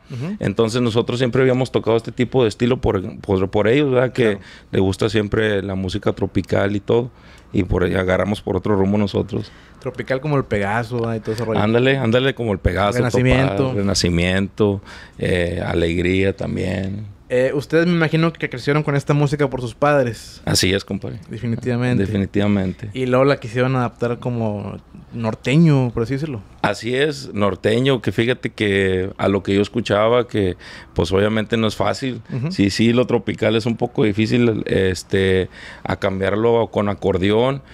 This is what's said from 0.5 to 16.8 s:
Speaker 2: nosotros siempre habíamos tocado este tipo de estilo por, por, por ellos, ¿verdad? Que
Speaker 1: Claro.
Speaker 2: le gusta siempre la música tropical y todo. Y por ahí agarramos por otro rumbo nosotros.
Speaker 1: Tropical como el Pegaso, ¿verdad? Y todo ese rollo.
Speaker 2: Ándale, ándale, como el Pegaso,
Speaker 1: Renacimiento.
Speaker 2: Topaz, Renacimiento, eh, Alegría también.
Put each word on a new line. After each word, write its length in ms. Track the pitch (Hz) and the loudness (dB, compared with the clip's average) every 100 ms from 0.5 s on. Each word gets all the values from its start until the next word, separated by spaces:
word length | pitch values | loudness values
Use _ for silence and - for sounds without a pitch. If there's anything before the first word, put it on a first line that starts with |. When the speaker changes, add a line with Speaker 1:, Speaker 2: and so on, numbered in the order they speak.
| 98 113 123 | 2 2 2
Speaker 2:
nosotros 340 | 120 117 - 120 | 0 0 0 0
siempre 240 | 127 123 | 0 2
habíamos 300 | 131 127 127 | 2 2 0
tocado 260 | 113 107 113 | -2 2 0
este 140 | 123 | 0
tipo 320 | 117 117 135 | -4 0 2
de 60 | 113 | 2
estilo 300 | - 120 127 | 2 0 0
por, 400 | 120 101 95 - | 0 -2 -2 -8
por, 280 | - 95 95 | 0 0 2
por 180 | 104 104 | 2 4
ellos, 220 | 139 147 | 4 4
¿verdad? 220 | 123 127 | 2 2
Que 100 | - 113 | 2 2
Speaker 1:
Claro. 60 | 98 - - - | 0 -6 -20 -6
Speaker 2:
le 80 | - | 0
gusta 300 | 95 98 113 | 0 2 0
siempre 540 | 107 104 110 110 101 | 0 0 0 0 0
la 100 | 98 | -2
música 400 | 95 95 101 - | -4 -4 -2 -2
tropical 640 | 95 98 101 90 101 101 101 | -2 -2 -2 -2 0 0 -2
y 60 | |
todo. 280 | - 117 127 - - - - | 0 0 0 -8 -20 -20 -6
Y 100 | - | -2
por 220 | 92 92 90 | 0 2 0
ahí 100 | 92 | 0
agarramos 460 | 92 92 92 104 | 0 0 0 -2
por 160 | 107 95 | -2 -2
otro 180 | 101 101 | 0 2
rumbo 220 | 95 104 | 2 2
nosotros. 520 | 101 98 92 113 107 - - - | 0 -2 -2 -4 -8 -16 -20 -14
Speaker 1:
Tropical 400 | 131 - 117 131 | -12 -8 -4 -4
como 160 | 151 139 | -2 -2
el 80 | |
Pegaso, 560 | 113 107 98 113 113 120 | 0 -2 -2 -2 -4 -4
¿verdad? 160 | 113 113 | -4 -4
Y 40 | |
todo 100 | 107 | -4
ese 120 | 110 113 | -4 -2
rollo. 160 | 110 | 0
Speaker 2:
Ándale, 360 | 104 117 131 135 | 2 4 4 2
ándale, 380 | 117 123 135 127 | 2 2 2 -2
como 160 | 117 | -2
el 80 | 95 | 0
Pegaso, 380 | 101 90 101 123 | 0 2 2 2
Speaker 1:
Renacimiento. 580 | 123 - 127 127 95 98 | 0 2 2 4 2 0
Speaker 2:
Topaz, 200 | 135 113 | -2 0
Renacimiento, 1040 | 98 92 90 85 87 95 98 - 104 98 - - - - | 0 0 2 2 2 0 -2 2 2 2 -6 -20 -18 -6
eh, 460 | 98 90 87 87 98 | -2 0 0 -2 -2
Alegría 680 | 90 85 87 87 95 98 95 | 0 0 0 0 2 0 -2
también. 720 | 87 95 92 95 | -4 -4 -4 -4